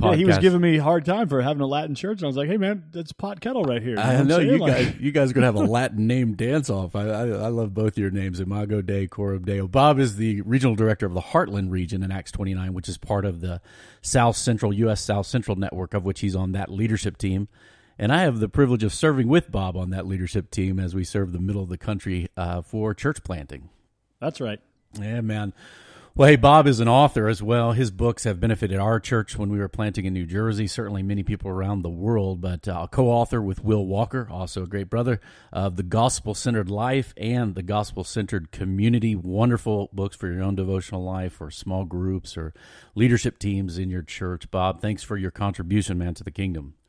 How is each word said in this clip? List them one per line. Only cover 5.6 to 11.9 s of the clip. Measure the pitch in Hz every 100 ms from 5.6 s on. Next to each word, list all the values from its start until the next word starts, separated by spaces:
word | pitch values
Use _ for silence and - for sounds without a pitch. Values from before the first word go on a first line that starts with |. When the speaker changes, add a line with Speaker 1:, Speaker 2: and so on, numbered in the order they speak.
| 101
Speaker 2:
Latin | 117 127 107 107
name | 127 120
dance-off. | 98 117 151 135 98 92
I, | 101 104
I, | 107
I | 120 101 107
love | 117 110
both | 98 110 107
your | 98
names, | 98 95 90
Imago | 92 101 104 104
Dei, | 92 98 95
Coram | - 101 98
Deo. | 90 101 95
Bob | 123 143 139
is | 135 101
the | 113 101
regional | 101 127 131 107
director | 110 104 101
of |
the | 90
Heartland | - 165 180 101 95
region | 92 87